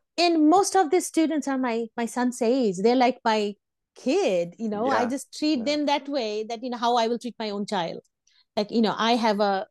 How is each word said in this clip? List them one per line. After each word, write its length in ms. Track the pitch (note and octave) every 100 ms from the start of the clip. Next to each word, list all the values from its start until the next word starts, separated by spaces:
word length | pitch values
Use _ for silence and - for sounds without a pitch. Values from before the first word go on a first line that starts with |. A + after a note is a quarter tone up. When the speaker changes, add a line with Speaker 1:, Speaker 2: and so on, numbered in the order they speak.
| _
Speaker 1:
<laughs> 100 | -
Speaker 2:
and 320 | F4 E4 D4+
most 260 | F#4 F#4+ F#4+
of 140 | D#4
these 160 | F4+ -
students 420 | E4 D#4 D#4 C4+
are 100 | C4+
my, 280 | B3 A3+ A3+ -
my 100 | A#3
son's 360 | B3 B3 A#3+
age. 340 | A#3 C4+ A3 F3+
They're 140 | A3 B3+
like 220 | A#3+ B3
my 300 | A#3 G#3+ G#3 G3+ _ _ _
kid, 600 | - B3 F4+ D4+ F3+ E3+ -
you 100 | A3
know, 200 | G#3 B3+
I 140 | C4
Speaker 1:
Yeah. 60 | A#3+
Speaker 2:
just 280 | C4+ - -
treat 200 | D4+ D4
Speaker 1:
Yeah. 40 |
Speaker 2:
them 220 | A#3 D4+ C#4+
that 220 | C#4+ C#4
way, 360 | C#4 A3 G#3 A3
that, 140 | A#3
you 80 | B3+
know, 80 | A#3+
how 180 | A#3+ A#3+
I 120 | A3+
will 100 | A#3+
treat 160 | A#3+ -
my 120 | G#3+
own 160 | G3+ G#3
child. 340 | G3 E3+ - - _ _ _ _ -
Like, 140 | G#3
you 120 | A#3
know, 120 | G#3 F#3+
I 200 | A3 A#3+
have 240 | A3+ G3+
a, 260 | G#3 F#3+ -